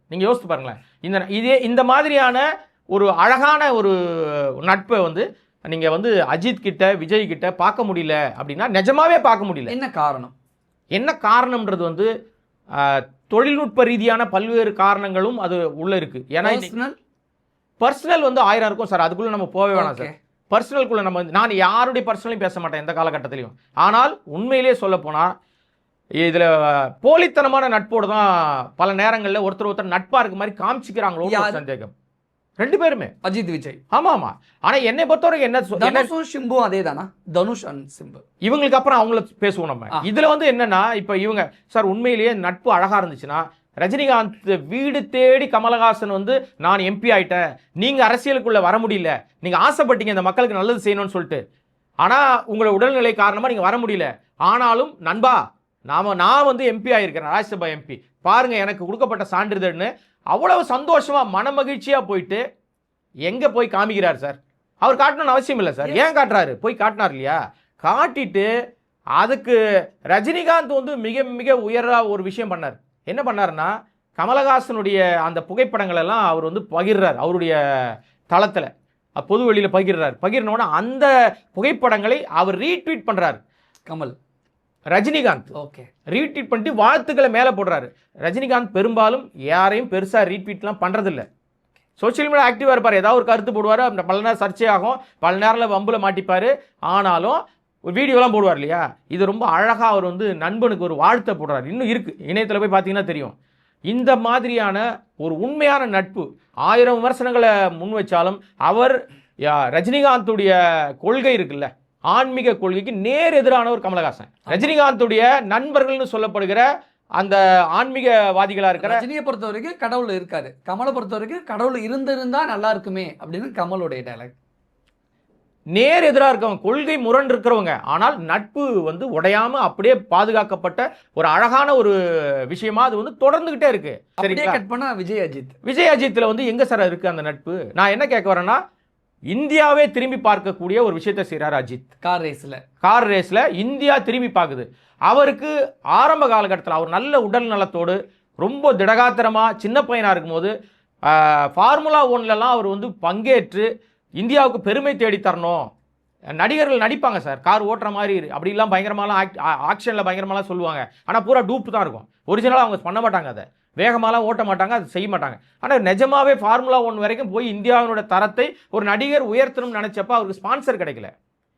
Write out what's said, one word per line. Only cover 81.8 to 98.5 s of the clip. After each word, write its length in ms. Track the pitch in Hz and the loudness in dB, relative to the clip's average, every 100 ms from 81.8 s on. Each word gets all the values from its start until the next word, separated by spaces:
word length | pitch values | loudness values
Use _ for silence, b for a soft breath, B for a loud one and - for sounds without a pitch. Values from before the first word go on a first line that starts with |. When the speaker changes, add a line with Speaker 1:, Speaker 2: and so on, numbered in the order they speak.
| 247 214 214 294 - | 0 0 0 -2 -2
Speaker 1:
அவர் 320 | 156 190 185 | 0 0 -2
ரீட்வீட் 500 | 294 359 320 311 233 | -4 -4 -4 -6 -4
பண்றார். 360 | 190 165 110 _ _ _ _ - | -2 -2 -2 _ _ _ _ -16
Speaker 2:
கமல். 260 | 160 131 - _ _ _ _ _ _ | -12 -12 -14 _ _ _ _ _ _
Speaker 1:
ரஜினிகாந்த். 640 | 151 185 226 302 247 135 - | 0 0 2 0 0 -2 -6
Speaker 2:
ஓகே. 400 | 147 143 - 120 _ - | -16 -16 -20 -20 _ -6
Speaker 1:
ரீட்வீட் 420 | 208 302 294 233 | -4 -4 -6 -6
பண்ணிட்டு 280 | 226 220 220 | -4 -2 2
வாழ்த்துக்களை 540 | 220 311 - 277 262 | 2 2 0 2 2
மேல 220 | 226 254 | 2 2
போடுறாரு. 400 | 196 185 156 123 - _ - | 0 -2 -4 -6 -16 _ -8
ரஜினிகாந்த் 520 | 170 208 262 247 214 | -6 -4 -2 -2 -2
பெரும்பாலும் 580 | 208 226 226 220 262 - | -2 0 2 2 0 -6
யாரையும் 560 | - 139 170 190 214 254 | -12 -2 2 2 0 -2
பெருசா 320 | 190 190 220 | -4 0 0
ரீட்வீட்லாம் 560 | 185 196 202 196 208 208 | 0 -2 -10 -10 -10 -4
பண்றதில்ல. 480 | 180 220 190 139 98 _ _ _ _ _ _ | -2 -2 -4 -6 -10 _ _ _ _ _ _
சோஷியல் 360 | _ 220 247 294 | _ -2 0 0
மீடியா 200 | 294 240 | 4 2
ஆக்டிவா 280 | 214 269 247 | 2 2 4
இருப்பாரு, 160 | 220 | 4
ஏதாவது 200 | 196 208 | 4 4
ஒரு 120 | 247 240 | 4 4
கருத்து 260 | 220 208 | 0 0
போடுவாரு, 260 | 214 208 220 | -2 2 2
அந்த 260 | 247 196 | 2 -2
பல 180 | 175 196 | -2 -2
நேரம் 160 | 226 214 | -2 -2
சர்ச்சை 300 | 202 190 226 | -4 0 0
ஆகும், 340 | 196 214 254 B _ | 2 0 -4 B _
பல 180 | 165 190 | -2 2
நேரம்ல 320 | 214 233 226 | 2 2 0
வம்புல 300 | 196 208 220 | 0 0 -2
மாட்டிப்பாரு. 560 | 196 190 190 185 233 277 B _ | -2 -2 -2 0 2 -2 B _
ஆனாலும் 680 | 156 190 196 170 202 320 - _ _ _ | -2 0 2 0 0 -2 -4 _ _ _
ஒரு 200 | 170 190 | -6 -2
வீடியோலாம் 320 | 277 247 247 | 2 4 4
போடுவார் 200 | 214 190 | 4 2